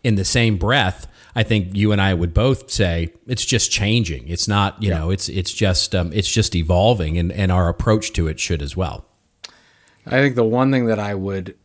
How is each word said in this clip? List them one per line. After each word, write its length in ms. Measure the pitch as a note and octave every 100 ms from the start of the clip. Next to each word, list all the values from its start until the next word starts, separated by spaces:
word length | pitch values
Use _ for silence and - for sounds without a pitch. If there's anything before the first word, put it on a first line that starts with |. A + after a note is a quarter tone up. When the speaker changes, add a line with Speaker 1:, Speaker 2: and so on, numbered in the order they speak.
Speaker 1:
in 120 | B2 G#2
the 100 | F#2
same 320 | B2 A#2 G2
breath, 500 | G2+ C#3 F#2+ - - - - A2+
I 80 |
think 320 | A2 A2 F2+ G2
you 160 | G#2+
and 100 | G2+
I 120 | G2
would 200 | F2 E2+
both 380 | D#2+ B2 B2+ -
say 400 | - F#2 E2+ E2+ - -
it's 180 | B2 -
just 240 | A#2+ -
changing. 560 | - G2+ A#2 F2+ D2 -
It's 200 | F2 F#2+
not, 340 | G2+ G2 -
you 80 | G#2+
Speaker 2:
Yeah. 100 | D#2+
Speaker 1:
know, 100 | E2
it's, 200 | F#2+ -
it's 220 | F#2+ F2
just, 400 | - G2+ F2 -
um, 180 | F#2 F2
it's 180 | G2+ -
just 240 | - G#2 F2
evolving, 640 | D#2+ F2+ G#2+ A2+ D#2 E2+
and, 140 | F2
and 200 | - F#2+
our 160 | F2+ F2
approach 440 | E2+ A#2 A2 -
to 140 | - D#2+
it 120 | D#2
should 220 | - E2
as 140 | C#2+ F2+
well. 280 | E2+ - - _ _ _ - _ _ _ - _ -
Speaker 2:
I 140 | B2+
think 140 | C#3 B2
the 80 |
one 280 | A2+ A#2+ C3
thing 140 | C3 A#2
that 120 | A2
I 160 | G#2 G2+
would 400 | F#2+ F#2+ F2+ -